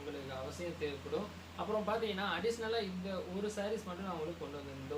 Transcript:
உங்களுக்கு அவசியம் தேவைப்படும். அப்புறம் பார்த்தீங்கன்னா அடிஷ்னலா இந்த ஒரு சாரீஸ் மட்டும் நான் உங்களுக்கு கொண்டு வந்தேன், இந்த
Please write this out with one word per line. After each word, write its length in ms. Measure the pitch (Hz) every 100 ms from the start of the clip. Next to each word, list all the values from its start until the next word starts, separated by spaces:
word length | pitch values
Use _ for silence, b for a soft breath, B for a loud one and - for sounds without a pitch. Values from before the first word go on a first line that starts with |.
உங்களுக்கு 360 | 143 143 135 131
அவசியம் 400 | 135 156 175 165
தேவைப்படும். 480 | 151 139 - 156 208 - - -
அப்புறம் 220 | 180 214 208
பார்த்தீங்கன்னா 360 | 226 220 190 196 170
அடிஷ்னலா 420 | 220 226 220 226 196
இந்த 160 | 185 190 185 160
ஒரு 160 | 185 208 202
சாரீஸ் 280 | 202 214 185
மட்டும் 180 | 175 190
நான் 100 | 165
உங்களுக்கு 220 | 156 170
கொண்டு 160 | 143 143
வந்தேன், 220 | 139 135
இந்த 100 | 135